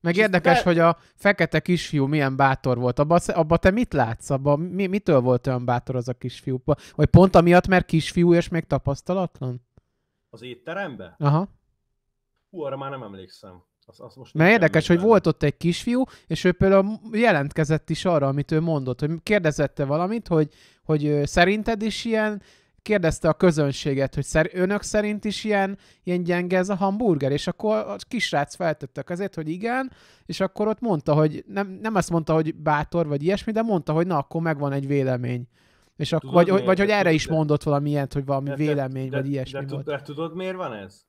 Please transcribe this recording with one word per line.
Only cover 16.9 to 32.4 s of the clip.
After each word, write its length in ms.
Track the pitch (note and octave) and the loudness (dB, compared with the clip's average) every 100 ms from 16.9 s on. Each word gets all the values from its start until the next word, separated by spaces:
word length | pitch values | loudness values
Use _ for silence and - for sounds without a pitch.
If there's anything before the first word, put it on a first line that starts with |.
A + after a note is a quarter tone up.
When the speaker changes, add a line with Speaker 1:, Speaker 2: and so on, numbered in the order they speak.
| A3 G#3 | -6 -6
Speaker 1:
jelentkezett 760 | A3 A#3 D#3+ C#3+ - C#3+ D#3 - | 0 2 2 0 -2 -2 -2 -2
is 140 | D#3+ | -4
arra, 240 | F#3+ D#3+ C3+ | 0 2 0
amit 220 | C#3 C#3 | -2 -2
ő 100 | D#3 | -2
mondott, 400 | E3+ D3+ B2+ B2 | 0 -2 -4 -4
hogy 100 | D3+ E3 | -4 -4
kérdezette 640 | - G#3 D#3+ D3 C#3 - | 0 2 2 0 -4 -2
valamit, 440 | C#3 D3+ F3+ A#3 - | -4 -2 -2 -6 0
hogy, 240 | E3 D3+ _ _ _ | 0 0 _ _ _
hogy, 220 | - D#3 D3 | -4 -2 0
ö, 180 | D3 | -2
szerinted 580 | C#3+ - F3+ G#3+ G#3 A3+ | 0 2 2 2 -2 -2
is 220 | A3 - | -4 -4
ilyen, 380 | A#3 A3 G#3+ G3+ _ _ _ _ | -4 -2 -2 -6 _ _ _ _
kérdezte 460 | - G#3 E3 - E3 | -2 0 2 0 0
a 60 | |
közönséget, 800 | - F#3 D#3 C#3+ C3+ D#3 C3+ C3+ | 4 2 4 -2 -2 -4 -2 -2
hogy 100 | - | -4
szer-, 300 | C#3 D#3+ E3+ | -2 0 0
önök 280 | F#3 F#3 G#3 | -2 -2 -2
szerint 420 | - G#3+ G#3 G#3 | -2 -2 -2 -4
is 200 | G#3+ - | -6 -6
ilyen, 340 | A3 G3+ G3 G3+ _ _ | -2 0 -2 -6 _ _
ilyen 200 | - F3+ | -4 -4
gyenge 340 | F3 F3 F3+ F#3 | -2 -4 0 0
ez 100 | F#3 | 0
a 60 | |
hamburger, 580 | F#3+ G3 G3+ A#3+ D#3 C3+ | -2 -2 0 0 0 0
és 140 | D3 - | -2 -4
akkor 300 | - G#3+ G#3+ | -4 -2 -2
a 200 | G#3+ G#3 - | -4 -12 -8
kisrác 460 | A#3+ - D3 C#3+ | -6 -2 -2 -4
feltette 460 | - E3+ D3+ C#3 - | -4 -4 -4 -10 -14
a 40 | |
kezét, 300 | - F3 G3 | -10 -8 -8
hogy 140 | - D#3 | -8 -8
igen, 420 | F3 A3+ B3+ C4 - _ _ - | -6 -6 -6 -8 -14 _ _ -14
és 140 | E3 | -4
akkor 280 | F#3+ - G#3+ | -4 -2 -4
ott 120 | G#3+ | -2
mondta, 340 | A#3+ D#3+ D#3 | -2 -2 2
hogy 300 | D3+ D#3 - - | 2 2 -2 -8
nem, 220 | G3 G3 | -6 -6
nem 260 | F#3+ A3 | -6 -2
azt 160 | G#3+ E3+ | -2 0
mondta, 240 | E3+ D#3 | -2 0
hogy 200 | D#3+ | 0